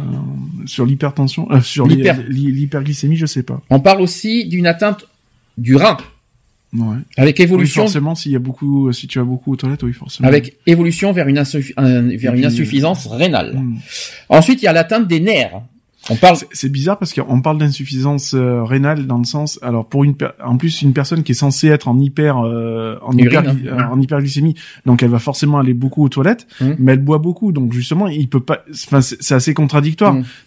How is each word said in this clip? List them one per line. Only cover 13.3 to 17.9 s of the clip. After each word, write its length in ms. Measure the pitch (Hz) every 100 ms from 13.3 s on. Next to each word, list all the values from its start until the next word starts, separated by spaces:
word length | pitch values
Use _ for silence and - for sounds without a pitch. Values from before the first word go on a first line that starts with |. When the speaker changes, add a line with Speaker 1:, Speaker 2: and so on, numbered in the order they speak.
| 113 - 135
Speaker 1:
hmm. 220 | 123 117 - - - - -
Speaker 2:
Ensuite, 320 | 156 165 262
il 40 | 185
y 20 |
a 40 |
l'atteinte 340 | 165 165 226 190
des 140 | 165
nerfs. 420 | 196 175 104 92 120 _ _ _ -
On 60 | 110
parle 200 | 180 170
Speaker 1:
C'est, 100 | -
c'est 160 | - 135
bizarre 280 | 139 165 208
parce 140 | 170
qu'on 280 | - - 131
parle 160 | 156 151
d'insuffisance, 760 | 151 135 135